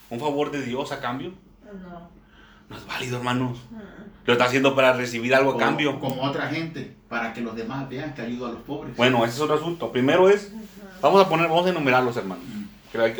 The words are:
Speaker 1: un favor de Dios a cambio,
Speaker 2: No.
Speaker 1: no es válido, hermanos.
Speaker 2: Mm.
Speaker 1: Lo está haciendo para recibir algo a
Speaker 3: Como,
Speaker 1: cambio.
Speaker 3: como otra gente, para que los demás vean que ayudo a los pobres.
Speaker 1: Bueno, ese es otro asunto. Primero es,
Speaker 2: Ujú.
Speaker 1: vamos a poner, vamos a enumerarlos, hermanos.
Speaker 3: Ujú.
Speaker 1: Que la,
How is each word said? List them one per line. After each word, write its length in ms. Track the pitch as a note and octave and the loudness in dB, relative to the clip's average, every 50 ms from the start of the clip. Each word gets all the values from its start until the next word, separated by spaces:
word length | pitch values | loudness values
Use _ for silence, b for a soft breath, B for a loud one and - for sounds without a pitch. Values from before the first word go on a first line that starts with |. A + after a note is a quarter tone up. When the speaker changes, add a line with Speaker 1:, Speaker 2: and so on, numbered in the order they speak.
| b b | b b
Speaker 1:
un 100 | A#2+ A#2 | -10 -6
favor 320 | C#3+ D3+ C#3 C#3+ D3 C#3+ | -4 -2 0 0 -2 -2
de 100 | C#3 C#3+ B2+ | -4 -6 -6
Dios 280 | A#2+ A#2+ C3 C#3+ - | -6 -4 -6 -6 -6
a 80 | C#3+ C3+ | -6 -6
cambio, 340 | - A#2+ B2 C3+ D#3+ F3 F#3+ - _ _ _ _ - | -6 -6 -6 -6 -8 -10 -12 -14 _ _ _ _ -20
Speaker 2:
No. 440 | G#3 G3+ F#3+ F#3 F3+ F3 E3+ F3 - - - b b b b b b b b b - | -18 -18 -16 -16 -16 -16 -18 -18 -20 -20 -20 b b b b b b b b b -18
Speaker 1:
no 80 | - - | -18 -16
es 80 | - | -14
válido, 320 | - - - C3 B2+ B2 B2 | -12 -10 -8 -6 -6 -6 -4
hermanos. 420 | B2 B2 B2 B2+ B2+ B2 A#2 - - - | -2 -2 0 0 0 -2 -4 -8 -12 -16
Speaker 2:
Mm. 80 | - - - - - - - - - - - | -18 -18 -18 -18 -18 -18 -20 -20 -20 -8 0
Speaker 1:
Lo 80 | - B2 | 2 4
está 120 | A#2+ B2 | 4 4
haciendo 300 | B2 A#2+ C3+ C3+ C#3 C3+ | 4 4 4 4 4 4
para 180 | C3 C3 B2+ B2+ | 6 4 4 4
recibir 400 | B2 B2+ B2 A#2 A#2 A2+ B2 C3 | 4 0 -4 -4 -4 -2 2 4
algo 180 | C3 C3+ C3+ | 4 4 4
a 20 | - | 2
Speaker 3:
Como, 120 | A2+ B2+ | 2 2
Speaker 1:
cambio. 340 | C3+ D3+ D3+ D3+ C#3+ C3+ - | 2 2 2 0 -2 -2 -2
Speaker 3:
como 220 | - C3+ - - - | -4 -4 -4 -2 -2
otra 240 | - - D3 C3+ C3+ | -2 -2 -2 -4 -4
gente, 460 | D3 E3 E3 D#3 - C#3+ - - - - _ - | -4 -4 -6 -6 -8 -10 -12 -12 -14 -20 _ -8
para 240 | A#2+ A#2 A2+ A2 - | -6 -6 -6 -6 -6
que 80 | A#2+ | -6
los 140 | A#2 A2+ G#2+ | -8 -8 -6
demás 340 | A#2 A2 - C#3 C#3 C#3 - | -8 -8 -6 -6 -8 -8 -8
vean 240 | B2+ C#3 D#3 D3+ C3+ | -8 -8 -8 -8 -8
que 80 | B2 | -8
ayudo 240 | A2+ A#2 A#2+ B2 B2+ A#2+ | -8 -8 -6 -6 -6 -8
a 40 | |
los 100 | - A#2+ | -8 -10
pobres. 340 | - - C#3+ D3+ - C3+ B2 | -10 -10 -10 -10 -10 -8 0
Speaker 1:
Bueno, 280 | A2+ A#2+ B2+ C3 A#2+ A#2 | 4 4 4 4 4 2
ese 100 | A#2+ A#2+ | 0 0
es 40 | C3 | -2
otro 140 | D#3 D3 D3+ | 0 2 2
asunto. 360 | D3 D#3 E3+ E3+ - B2 A#2 | 0 0 -2 -6 -6 -6 -4
Primero 380 | A#2+ B2+ B2 C#3 D#3 F3+ F#3 F#3+ | -2 0 2 4 6 6 8 8
es, 220 | G3+ G3+ G#3 - - | 6 4 2 -6 -14
Speaker 2:
Ujú. 80 | - - - - - - - - - | -14 -16 -16 -18 -18 -18 -18 -8 0
Speaker 1:
vamos 240 | - D3 F3+ G3 F#3+ | 2 6 8 8 6
a 20 | F3+ | 6
poner, 180 | E3+ D#3+ E3+ E3 | 4 2 2 2
vamos 160 | D#3+ E3+ F3+ | 2 2 2
a 40 | F#3 | 2
enumerarlos, 460 | F3+ E3 D3 C3 B2 B2+ B2+ A#2+ A#2 B2 | 0 0 2 4 4 4 4 2 -2 -4
hermanos. 260 | G2 F#2+ F#2 F2 - | -6 -6 -8 -10 -12
Speaker 3:
Ujú. 200 | - G#2 G#2 G2+ - - - - - | -12 -12 -12 -12 -12 -16 -20 -18 -8
Speaker 1:
Que 60 | - A2+ | -2 0
la, 60 | A2+ A2+ A#2 B2 | 0 2 2 4